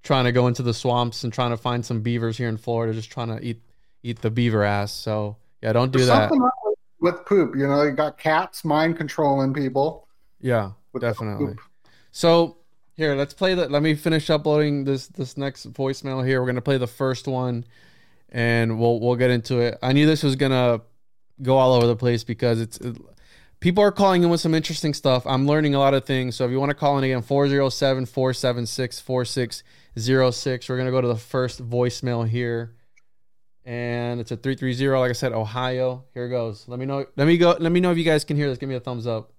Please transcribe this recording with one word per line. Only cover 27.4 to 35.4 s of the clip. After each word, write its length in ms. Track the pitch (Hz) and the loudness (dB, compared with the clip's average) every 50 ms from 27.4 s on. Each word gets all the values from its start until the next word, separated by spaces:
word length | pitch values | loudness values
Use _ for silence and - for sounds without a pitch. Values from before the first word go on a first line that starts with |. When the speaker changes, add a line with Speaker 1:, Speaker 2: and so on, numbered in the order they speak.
| 143 143 | 2 2
Speaker 1:
zero 220 | 139 139 139 135 | 2 2 0 0
seven, 360 | 120 - 143 135 135 131 131 | 0 0 0 0 0 0 -4
four 280 | 123 - - 131 131 127 | -6 -2 -2 0 0 0
seven 320 | - - 127 123 120 120 | 0 -2 -2 -2 -2 -4
six, 340 | 113 - - 131 120 - - | -6 -4 -4 -6 -6 -6 -12
four 260 | - - 131 127 123 | -8 -4 -2 -2 -2
six 380 | 117 - 135 127 117 - - - - - - _ _ - 113 | -2 -2 -2 -2 -4 -4 -12 -16 -20 -20 -20 _ _ -10 -6
zero 320 | 110 117 131 131 131 127 | 0 2 4 4 4 2
six. 380 | 120 - - 143 131 120 - - | 2 0 -4 -4 -4 -6 -6 -6
We're 80 | 127 123 | -6 -4
gonna 140 | 127 127 | -2 0
go 100 | 127 131 | 0 0
to 60 | 123 120 | 0 0
the 80 | 120 | -2
first 520 | 113 - - - 131 127 123 - - 127 113 | -2 -6 -6 -4 -2 -2 -2 -4 -8 -10 -4
voicemail 600 | 120 123 123 123 120 - - 127 120 117 117 113 | -2 0 0 0 -2 -4 -4 -4 -2 -2 -2 -2
here. 480 | 113 123 123 120 117 117 117 117 117 - _ - _ _ _ _ _ _ _ _ _ _ _ _ _ _ - | -2 -2 -2 -2 -4 -4 -6 -8 -14 -20 _ -20 _ _ _ _ _ _ _ _ _ _ _ _ _ _ -16
And 560 | 123 120 120 120 120 120 120 120 120 120 120 | -12 -8 -6 -4 -4 -4 -4 -4 -4 -4 -6
it's 120 | 113 - | -6 -8
a 60 | 123 110 | -8 -6
three 180 | - 135 135 | -4 -4 -4
three 180 | 131 135 127 123 | -2 -2 -4 -2
zero, 260 | 120 139 139 135 131 | 0 0 2 2 2
like 120 | 127 123 | 2 0
I 20 | 120 | 0
said, 200 | - - 131 113 | -2 -2 -2 -2
Ohio. 720 | 113 | -2